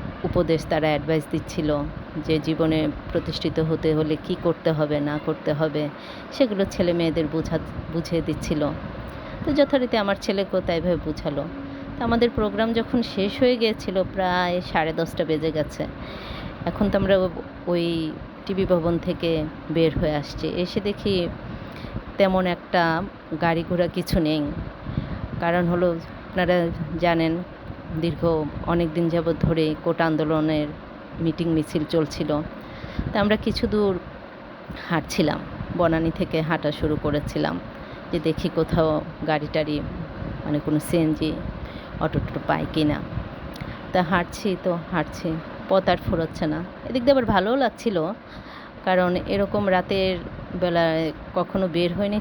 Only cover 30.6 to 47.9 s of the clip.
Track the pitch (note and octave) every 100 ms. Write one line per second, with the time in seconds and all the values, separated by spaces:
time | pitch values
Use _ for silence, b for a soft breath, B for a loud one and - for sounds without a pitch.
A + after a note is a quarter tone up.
30.6 | D3+ D3+ - - - - E3 D#3 E3 D#3+
31.6 | D3 E3+ D3+ E3 D3+ - D3+ D3 D#3+ -
32.6 | B B B B B A3 G3+ G#3+ A3+ F#3+
33.6 | A3+ G#3+ G3+ F3 - - - - - -
34.6 | - - - E3 - - D3+ - - -
35.6 | - E3+ E3+ E3 E3 - F3+ D#3+ D#3+ D#3+
36.6 | D3 D3 D#3 D3+ D3+ D3 - D3+ D3 -
37.6 | - - B B - E3+ D#3+ - E3+ E3+
38.6 | D#3+ E3+ D#3+ D3+ D3+ - D#3 D#3+ D3+ D#3
39.6 | D3+ D3 - - - - - - - D3
40.6 | - D3+ - E3+ D#3 D3+ D#3 F3 - -
41.6 | B B B - D#3 - - - - D#3
42.6 | D3+ D#3+ D3+ D3 - - - - - -
43.6 | B B B F#3 E3 F#3 F3 - G#3 F3+
44.6 | F#3 E3+ D#3+ F3 D3+ - E3 D#3+ - -
45.6 | - F#3+ F#3 F3 - E3 E3 - D#3 D#3
46.6 | F3+ - - B3+ A#3+ C4+ A#3 G3+ G3 C4+
47.6 | A#3+ - A#3